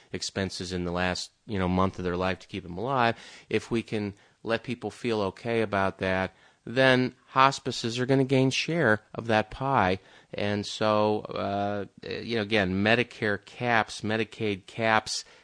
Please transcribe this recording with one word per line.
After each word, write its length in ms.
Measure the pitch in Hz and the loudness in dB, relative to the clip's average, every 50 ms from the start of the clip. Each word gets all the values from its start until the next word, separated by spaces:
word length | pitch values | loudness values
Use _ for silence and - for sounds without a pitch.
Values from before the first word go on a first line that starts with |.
| - _ - | -16 _ -10
expenses 600 | 90 - - - 104 95 92 - - 95 90 92 | -10 -10 -6 -4 -4 -4 -4 -4 -8 -8 -6 -4
in 120 | 90 87 | -4 -4
the 80 | 87 87 | -2 -2
last, 400 | 90 90 92 90 - - - _ _ _ | 0 0 0 -2 -4 -6 -12 _ _ _
you 140 | - 110 95 | -8 -4 -2
know, 80 | 92 | 0
month 320 | 90 92 92 92 95 - - | 2 4 4 2 2 0 -4
of 60 | 90 | -4
their 120 | 90 87 | -4 -2
life 220 | 87 92 92 92 - | -2 -2 -2 -4 -4
to 80 | - | -8
keep 160 | - - 98 90 | -12 -12 -12 -12
them 160 | 87 87 90 | -10 -10 -8
alive, 380 | 107 131 139 127 120 117 113 - - - - - - - | -6 -2 0 2 2 2 0 -2 -8 -20 -20 -20 -8 -4
if 200 | 110 110 - - | -4 -4 -2 -2
we 140 | 120 117 107 | -4 -4 -4
can 320 | - 117 107 104 101 98 - _ _ _ _ - | -4 -6 -6 -4 -6 -8 -10 _ _ _ _ -6
let 180 | 110 113 110 - | -4 -4 -4 -4
people 300 | - 117 - - 104 - | -6 -8 -8 -8 -10 -10
feel 280 | - - 120 113 107 | -6 -4 -2 0 0
okay 420 | 101 95 - - - 117 117 113 110 | 0 -2 -4 -6 -6 -2 0 0 0
about 360 | 101 104 98 95 95 - - | 0 2 0 0 0 0 -2
that, 340 | 98 95 95 92 95 92 - _ _ _ _ _ _ | -2 0 0 0 -2 -2 -6 _ _ _ _ _ _
then 480 | 117 117 131 131 131 127 127 127 123 - _ _ _ | -4 0 2 4 4 4 4 2 0 -4 _ _ _
hospices 680 | - 131 131 139 135 - - 131 120 - - 117 113 123 | 4 6 6 6 4 2 -4 -6 -6 -4 -4 -4 -4 -2
are 80 | 127 | 0
gonna 160 | 123 135 135 135 | 2 4 2 4
gain 260 | 127 135 131 131 131 | 4 4 4 4 4
share 540 | 123 - - - 160 175 147 113 107 104 - _ - | 2 0 -2 -2 -2 2 4 4 4 2 0 _ -12
of 140 | - 113 | -8 -2
that 240 | 117 110 107 107 - | 2 2 2 2 0
pie. 480 | - - 131 139 139 120 98 90 95 95 - - - - - _ - | -4 -6 -4 0 2 4 4 4 2 0 -4 -12 -20 -20 -20 _ -6
And 320 | 98 101 104 104 104 101 | -4 -2 -2 -2 -2 -4
so, 580 | - - - 110 107 107 107 107 107 107 107 - | -6 -4 -2 0 2 2 4 4 2 0 0 -4
uh, 640 | - - 101 98 98 101 101 101 101 104 104 98 - - - - - | -6 -6 -6 -4 -2 -2 -2 -2 -2 -4 -4 -8 -10 -14 -16 -12 -10
you 280 | 98 110 - 104 117 | -10 -8 -6 -4 -2
know, 60 | 113 104 | -2 0
again, 420 | 101 110 107 98 90 92 95 101 | 2 2 2 2 2 2 2 4
Medicare 600 | 110 113 120 120 - - - 117 107 101 95 - | 4 4 4 2 -2 -4 -4 -2 -2 -2 -4 -6
caps, 580 | - - - 123 120 117 113 107 - - - - | -12 -10 -6 -2 0 2 2 2 0 -4 -8 -4
Medicaid 640 | 104 110 110 113 - - - 113 107 101 92 - | -2 -2 -2 -2 -4 -6 -4 -4 -4 -4 -4 -8
caps 580 | - - - 113 110 110 107 - - - - - - - - | -10 -6 -2 0 2 2 2 2 -2 -6 -8 -10 -12 -18 -20